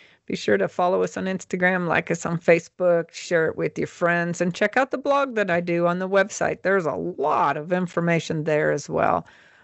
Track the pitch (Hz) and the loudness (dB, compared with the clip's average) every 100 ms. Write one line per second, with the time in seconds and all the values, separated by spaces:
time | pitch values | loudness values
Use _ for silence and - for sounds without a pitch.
0 | - _ - - - 208 180 - 180 185 | -20 _ -10 -6 -2 0 0 0 0 0
1 | 185 - 190 190 - 185 180 185 175 160 | -2 -4 -6 -6 -6 -2 0 0 0 -2
2 | - 170 170 170 - 170 - - 180 170 | 0 -4 -4 -2 2 2 2 -2 2 2
3 | 165 - - 170 160 - 165 156 156 - | 0 -8 -2 0 0 -2 -6 -4 -8 -2
4 | 170 170 170 170 180 175 208 254 262 285 | 0 2 0 -2 -2 0 0 0 0 -2
5 | 285 277 277 226 196 175 175 170 175 180 | 0 0 0 0 0 0 0 2 2 0
6 | 185 196 196 - 165 160 - 196 160 95 | 0 2 2 0 -2 -2 0 2 2 -2
7 | 170 180 - - 175 - 151 180 180 - | -4 -2 0 2 2 0 -2 -2 -2 -2
8 | 170 170 - 165 156 151 156 147 - 160 | 0 0 0 -4 0 2 2 0 -2 0
9 | - 175 - - - - | 2 2 -2 -16 -20 -20